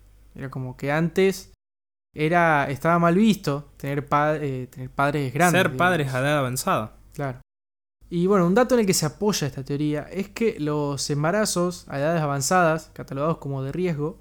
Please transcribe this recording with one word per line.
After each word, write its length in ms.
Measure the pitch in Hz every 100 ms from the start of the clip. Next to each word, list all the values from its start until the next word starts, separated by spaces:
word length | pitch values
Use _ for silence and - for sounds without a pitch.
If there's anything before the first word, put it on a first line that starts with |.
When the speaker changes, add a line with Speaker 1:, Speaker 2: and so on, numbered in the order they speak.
| - _ -
Speaker 1:
Era 160 | - 135
como 280 | 135 127 127
que 160 | 139
antes 580 | 151 170 180 190 190 - _ _ _ _ _ _ -
era, 540 | 156 175 170 147 135
estaba 300 | 135 165 170
mal 160 | 170 175
visto 540 | 220 180 - 143 147 -
tener 320 | 139 143 139
pa-, 300 | 147 151 151
eh, 300 | 147 131 123
tener 220 | - 127
padres 440 | - 139 147 135
grandes, 280 | 139 175 170
Speaker 2:
Ser 140 | 185 131
padres 320 | 175 175 139
Speaker 1:
digamos. 160 | 131
Speaker 2:
a 20 | 139
edad 140 | 151
avanzada. 580 | 127 127 - 165 110 - -
Speaker 1:
Claro. 280 | - 143 127 _ _ _ _ _ _ -
Y 180 | 175 180
bueno, 180 | 202 170
un 100 | 202
dato 180 | 254 247
en 60 |
el 40 | 208
que 80 |
se 120 | 175 156
apoya 420 | - 208 196 143
esta 160 | 135
teoría 380 | 131 143 151 147 139
es 160 | 185 196
que 300 | - 226 -
los 500 | 151 151 143 139 -
embarazos 760 | 143 156 202 214 175 175 175 -
a 100 | 139
edades 220 | 147 170
avanzadas, 680 | 151 143 135 185 175 160 -
catalogados 440 | - - 139 151 160
como 260 | 139 139
de 80 | 135
riesgo, 480 | 151 180 147 147 -